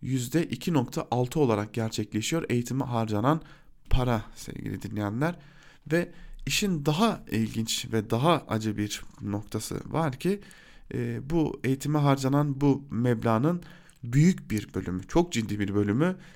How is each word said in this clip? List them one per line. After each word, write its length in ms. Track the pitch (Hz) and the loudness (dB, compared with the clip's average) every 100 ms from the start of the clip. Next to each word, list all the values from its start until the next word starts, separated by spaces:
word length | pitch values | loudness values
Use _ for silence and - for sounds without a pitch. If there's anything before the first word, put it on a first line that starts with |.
yüzde 440 | 123 131 120 156 165 | -4 -2 0 0 0
iki 260 | 117 - | -4 0
nokta 360 | 151 113 - - | 0 0 -4 -2
altı 300 | 123 123 160 | -2 0 2
olarak 340 | 131 104 107 | 2 2 0
gerçekleşiyor 720 | 120 110 - 104 107 110 165 - | -4 -4 -4 -2 -2 0 -2 0
eğitime 360 | 120 120 127 | -2 0 -2
harcanan 580 | 131 117 110 104 123 156 - - - - - | -2 -2 0 2 2 2 -2 -20 -20 -10 2
para 340 | - 127 113 - | 2 4 0 -2
sevgili 480 | - - - 101 101 | -14 -12 -8 -6 -6
dinleyenler. 560 | - 104 101 113 156 175 - - - - - | -6 -4 -2 0 -2 -2 -14 -20 -20 -16 -2
Ve 200 | 165 170 - - - - | -2 -2 -8 -16 -10 -4
işin 400 | - 202 165 143 | 0 0 0 2
daha 380 | 151 226 185 - | 4 2 2 -2
ilginç 560 | 110 110 113 110 - 117 | -2 0 -2 -4 -4 -2
ve 180 | 113 101 | -2 0
daha 340 | 113 156 156 - | 2 4 2 0
acı 280 | 110 110 107 | -2 -2 -2
bir 260 | 104 - - - | -4 -6 -12 -10
noktası 600 | 107 101 107 107 - 107 - | -6 -6 -6 -8 -6 -8 -4
var 320 | 147 165 127 | -2 -2 -2
ki, 220 | 175 202 - - - - - | -2 -2 -6 -20 -20 -20 -10
e, 360 | 123 120 117 135 | -6 -4 -6 -2
bu 300 | 170 151 - | 0 0 -2
eğitime 340 | 131 135 139 151 | -2 -2 0 2
harcanan 640 | 143 139 135 143 147 135 | 4 4 4 2 2 2
bu 240 | 143 135 - | 4 4 0
meblağın 720 | - 123 113 117 110 147 175 - - - - | 0 2 2 4 4 4 0 -6 -20 -20 -16
büyük 480 | 120 131 170 - - | 0 6 6 4 -2
bir 240 | 107 - | -6 -4
bölümü, 280 | - 90 92 - | -6 -4 -6 0
çok 240 | 165 175 | 2 2
ciddi 280 | 117 104 104 | 0 -2 -2
bir 140 | 101 | 0
bölümü 420 | 101 101 113 175 185 - | 2 2 2 2 -2 -12